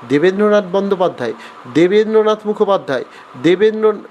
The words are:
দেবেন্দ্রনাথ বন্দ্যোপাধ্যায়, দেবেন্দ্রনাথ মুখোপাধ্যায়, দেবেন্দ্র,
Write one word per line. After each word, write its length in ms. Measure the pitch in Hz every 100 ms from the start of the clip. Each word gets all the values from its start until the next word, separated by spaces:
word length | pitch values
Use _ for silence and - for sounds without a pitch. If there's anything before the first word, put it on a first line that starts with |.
| 120
দেবেন্দ্রনাথ 560 | 143 180 196 208 208 185
বন্দ্যোপাধ্যায়, 600 | 196 196 185 175 - 117 - - - 123
দেবেন্দ্রনাথ 640 | 135 180 208 214 220 214 214 208
মুখোপাধ্যায়, 580 | 208 202 190 135 131 - - - 127
দেবেন্দ্র, 500 | 143 180 214 220 214 208 -